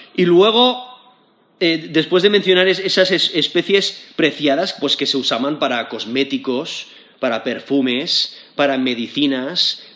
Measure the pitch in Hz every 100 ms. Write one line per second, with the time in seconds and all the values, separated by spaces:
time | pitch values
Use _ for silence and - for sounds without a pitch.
0 | - - 175 175 208 226 247 247 - -
1 | _ _ _ _ _ - 170 156 165 165
2 | 151 185 196 208 185 185 185 180 190 196
3 | 185 185 - 175 - 175 170 196 185 -
4 | - - 156 131 147 139 185 - 143 -
5 | 135 139 120 117 135 151 143 120 113 113
6 | 107 123 139 135 135 127 170 - - -
7 | - - 131 113 127 110 - 139 131 123
8 | 170 - - - - - 143 135 127 117
9 | 113 - 143 131 131 180 - - -